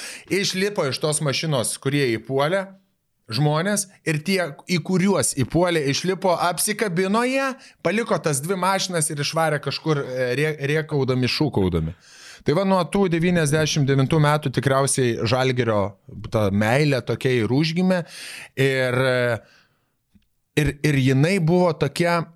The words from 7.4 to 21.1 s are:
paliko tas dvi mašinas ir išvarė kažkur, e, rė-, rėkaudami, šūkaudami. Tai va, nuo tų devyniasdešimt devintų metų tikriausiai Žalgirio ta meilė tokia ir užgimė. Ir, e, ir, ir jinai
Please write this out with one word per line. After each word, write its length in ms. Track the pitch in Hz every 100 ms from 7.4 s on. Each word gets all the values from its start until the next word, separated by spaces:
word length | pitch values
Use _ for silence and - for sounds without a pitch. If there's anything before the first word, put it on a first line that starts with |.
| 269 254 - _
paliko 400 | - 208 226 180
tas 220 | 160 131
dvi 160 | 151 190
mašinas 500 | 180 190 190 170 151
ir 60 | 147
išvarė 420 | 143 160 160 147
kažkur, 360 | 143 - 160 143
e, 380 | 123 127 123 127
rė-, 220 | 156 151
rėkaudami, 680 | 143 156 151 147 127 127 123
šūkaudami. 640 | - 151 107 92 85 80 - - - - -
Tai 100 | -
va, 120 | 156 196
nuo 160 | 185
tų 240 | 165 202 190
devyniasdešimt 800 | 165 175 175 147 156 156 160 135
devintų 320 | 135 127 160
metų 320 | 147 151 147
tikriausiai 640 | 127 135 135 139 - 123 113
Žalgirio 720 | 107 127 131 123 113 104 98 - - - 107
ta 200 | 110 101
meilė 480 | 101 107 131 151 131
tokia 300 | - 113 131
ir 160 | 127 107
užgimė. 540 | 131 160 165 185 180 160 - - - - -
Ir, 360 | 135 131 127
e, 460 | 123 131 127 120 110 - _ _ _ _ _ _ _ _ _ _ -
ir, 160 | 143 139
ir 120 | 151 139
jinai 420 | 131